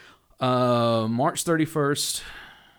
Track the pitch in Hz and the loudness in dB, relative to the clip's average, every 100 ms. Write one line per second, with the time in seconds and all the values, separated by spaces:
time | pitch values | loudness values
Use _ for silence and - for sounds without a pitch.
0 | - - _ - 127 127 123 120 117 117 | -20 -20 _ -4 0 2 2 4 2 2
1 | 110 117 151 170 - 160 151 156 143 143 | 0 0 0 -2 0 0 0 0 0 0
2 | - - - - - - - | -4 -6 -10 -16 -20 -20 -20